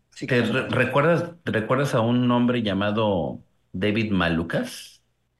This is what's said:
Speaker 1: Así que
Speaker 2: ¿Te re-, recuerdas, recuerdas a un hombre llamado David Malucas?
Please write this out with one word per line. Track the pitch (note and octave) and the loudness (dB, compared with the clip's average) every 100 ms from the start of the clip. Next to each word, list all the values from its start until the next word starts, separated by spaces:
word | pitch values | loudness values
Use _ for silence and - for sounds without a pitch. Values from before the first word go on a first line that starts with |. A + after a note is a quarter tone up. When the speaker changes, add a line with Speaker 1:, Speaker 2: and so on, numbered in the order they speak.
| _ | _
Speaker 1:
Así | - C3+ | -10 -2
que | B2+ | 0
Speaker 2:
¿Te | |
re-, | A2 B2+ A#2+ | 2 0 0
recuerdas, | A#2 B2 C#3+ D#3+ E3+ F3 - D#3+ | 0 2 2 4 2 0 -8 -4
recuerdas | A2 A2 C3 C#3+ | -2 0 0 0
a | B2 | 0
un | A#2 B2 B2 | 2 2 2
hombre | B2 B2 B2 | 2 2 0
llamado | G#2 G2 G#2 G#2+ G#2+ F#2 C#2 - - _ _ | 0 0 0 0 0 0 -2 -8 -16 _ _
David | F#2 G#2 G#2+ G#2 | -4 -2 0 0
Malucas? | F#2+ E2+ E2 E2 D#2 - - - - _ _ _ | 0 0 0 -2 -4 -6 -10 -18 -20 _ _ _